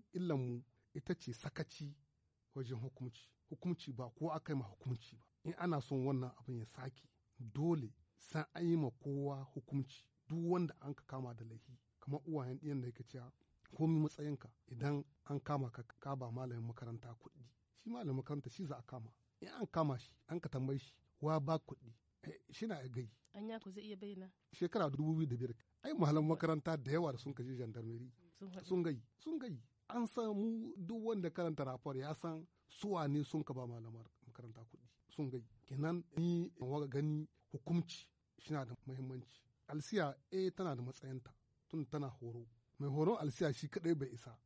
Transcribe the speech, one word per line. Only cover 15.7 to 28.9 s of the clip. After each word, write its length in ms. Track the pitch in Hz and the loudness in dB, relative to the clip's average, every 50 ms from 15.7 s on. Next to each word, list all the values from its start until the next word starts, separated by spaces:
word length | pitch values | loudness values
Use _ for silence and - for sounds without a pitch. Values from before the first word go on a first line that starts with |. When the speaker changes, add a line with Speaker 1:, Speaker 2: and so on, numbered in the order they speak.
Speaker 1:
ka, 120 | - - 117 - - _ | -4 -8 -12 -14 -14 _
ka 160 | - 139 139 | -6 -4 -4
ba 160 | 131 127 117 | -2 -2 -2
malamin 360 | 113 123 131 127 120 117 113 117 | -2 -2 -2 -4 -4 -4 -4 -6
makaranta 480 | 113 110 - 117 117 113 120 123 117 | -6 -6 -8 -8 -8 -8 -10 -12 -14
kuɗi. 320 | - - - - 147 123 117 _ _ _ _ _ _ | -14 -16 -20 -20 -20 -20 -20 _ _ _ _ _ _
Shi 80 | - 226 | -10 -8
malamin 260 | 233 240 226 156 135 131 | -6 -4 -2 0 0 0
makaranta 320 | 131 - 147 143 135 127 | -2 -2 -4 -4 -4 -6
shi 160 | - - 196 | -6 -6 -6
za 100 | 143 135 123 | -6 -6 -8
a 40 | 120 | -10
kama. 260 | - - 127 113 113 - _ _ _ _ - | -10 -10 -10 -10 -10 -14 _ _ _ _ -14
In 60 | - 190 | -12 -10
an 180 | - 262 226 - | -6 -4 -4 0
kama 300 | - 165 160 147 131 120 | 4 6 6 6 4 0
shi, 140 | - - - _ _ - | -4 -10 -20 _ _ -6
an 120 | 160 175 | -6 -4
ka 100 | - 135 | -4 -2
tambaye 300 | - 131 131 135 139 135 | -2 0 0 0 0 -2
shi, 140 | - - - _ _ _ _ - | -4 -8 -16 _ _ _ _ -2
wa 180 | - 151 160 160 | 2 2 4 4
ba 180 | 143 135 160 156 | 4 4 2 2
kuɗi? 340 | - - 139 - - 117 113 _ _ _ _ _ - | 0 -4 -14 -14 -14 -18 -20 _ _ _ _ _ -12
Eh, 160 | 156 - - _ - | -12 -12 -12 _ -14
shi 160 | - - 220 226 | -8 -4 -2 -2
na 80 | 202 147 | -2 -2
ya 60 | 131 131 | -4 -4
gai. 200 | 120 127 123 107 - _ _ _ - | -4 -4 -4 -6 -8 _ _ _ -10
Speaker 2:
Anya 240 | 202 208 220 226 220 | -8 -6 -6 -6 -6
ku 100 | 214 202 | -8 -10
zai 120 | 185 208 208 | -12 -10 -10
iya 120 | 214 208 | -10 -10
bayyana? 340 | 190 202 202 202 185 190 185 - _ _ _ | -8 -8 -8 -8 -8 -10 -12 -14 _ _ _
Speaker 1:
Shekara 380 | - - 175 175 - 226 180 147 | -4 0 0 2 4 4 4 4
dubu 260 | 135 131 151 156 160 | 4 4 4 4 6
biyu 120 | 160 160 139 | 6 4 4
da 60 | 120 117 | 2 2
biyar, 160 | 127 127 - - - _ _ _ - | 0 -2 -4 -6 -14 _ _ _ -4
ai 100 | - 311 | 0 4
malaman 340 | 294 170 147 147 156 151 156 | 6 6 8 8 8 8 6
makaranta 460 | 160 151 - 160 160 151 - 165 160 156 | 4 6 6 4 4 4 2 2 0 0
da 140 | 123 131 | 2 2
yawa 200 | 143 165 175 151 131 | 4 4 4 2 0
da 40 | - | -2
sun 160 | - 143 139 | -4 -6 -6
ka 100 | 113 120 | -4 -4
je 120 | 127 131 | -4 -4
gendarmerie. 560 | 123 127 113 104 117 113 113 117 117 123 127 - _ - - _ - | -4 -4 -6 -6 -6 -6 -6 -6 -6 -8 -10 -14 _ -20 -20 _ -16
Speaker 2:
Sun 100 | 196 190 | -14 -12
haɗu. 140 | 180 185 175 | -12 -10 -2
Speaker 1:
Sun 180 | 170 185 180 170 | 2 4 4 4
gai, 180 | 170 | 4